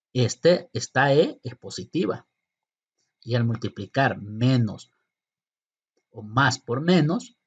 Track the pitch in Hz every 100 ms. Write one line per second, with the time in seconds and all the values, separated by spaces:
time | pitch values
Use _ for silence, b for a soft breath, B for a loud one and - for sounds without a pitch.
0 | _ 123 113 - - 180 - 110 - 131
1 | 139 139 247 - 123 123 98 - 101 156
2 | 202 73 - _ _ _ _ _ _ _
3 | _ _ 113 120 117 113 98 - 95 135
4 | 135 98 101 107 123 127 110 - - _
5 | _ _ _ _ _ _ _ _ _ _
6 | _ 117 107 117 139 - - 127 165 180
7 | 147 214 - _